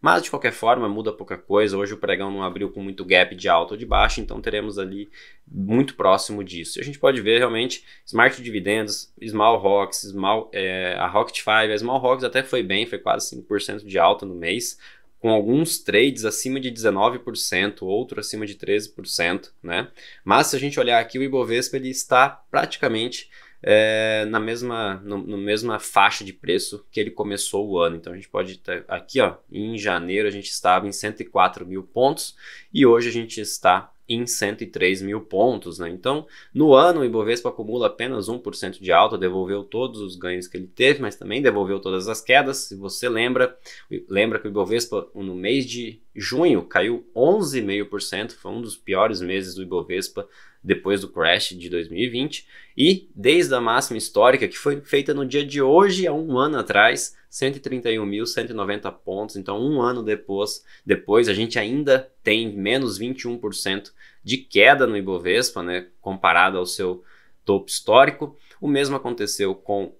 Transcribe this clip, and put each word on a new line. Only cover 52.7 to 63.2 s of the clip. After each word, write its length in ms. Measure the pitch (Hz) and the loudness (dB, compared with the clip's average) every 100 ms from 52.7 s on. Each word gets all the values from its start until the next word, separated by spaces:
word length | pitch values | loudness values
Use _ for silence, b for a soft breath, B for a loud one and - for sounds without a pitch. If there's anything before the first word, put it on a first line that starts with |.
| - | 2
e 320 | 147 190 - | 4 4 -2
desde 400 | - 104 165 175 | -2 2 4 4
a 60 | 131 | 0
máxima 380 | 117 120 139 113 | 2 0 0 -6
histórica, 500 | - - 117 135 107 | -4 4 6 6 0
que 100 | - | -2
foi 220 | 127 143 | -4 -4
feita 320 | 139 143 143 | 0 0 0
no 120 | 143 135 | -2 -2
dia 200 | 135 143 | -2 -2
de 160 | 143 | 0
hoje, 460 | 131 160 202 180 180 | 6 8 6 4 0
há 60 | |
um 240 | 151 160 127 | -2 -2 0
ano 200 | 143 143 | 0 0
atrás, 600 | 107 101 107 123 - b b | 0 6 6 4 -6 b b
cento 280 | - 135 139 | -4 -4 -4
e 20 | |
trinta 320 | - 127 120 | -8 -6 -2
e 80 | 113 | -2
um 60 | 101 | -2
mil 200 | 101 117 | -4 -4
cento 260 | - 117 | -4 -6
e 20 | |
noventa 360 | 110 98 104 101 | -6 -4 -4 -6
pontos. 460 | - - 95 107 101 | -10 -8 -6 -6 -8
Então, 260 | 95 101 | -8 -4
um 200 | 131 151 | 0 2
ano 200 | 120 123 | 2 0
depois, 600 | 107 104 - 98 104 - b b - | -2 -4 -4 -4 -4 -6 b b 0
depois, 420 | 95 - 107 117 | 0 4 4 4
a 60 | |
gente 260 | 98 113 120 | 2 0 -2
ainda 500 | 104 135 143 131 - _ | -2 -2 4 2 2 _
tem 320 | - 107 113 101 | 0 0 0 -4
menos 420 | 98 127 131 95 | 0 0 0 -4
vinte 260 | 117 131 | -6 -6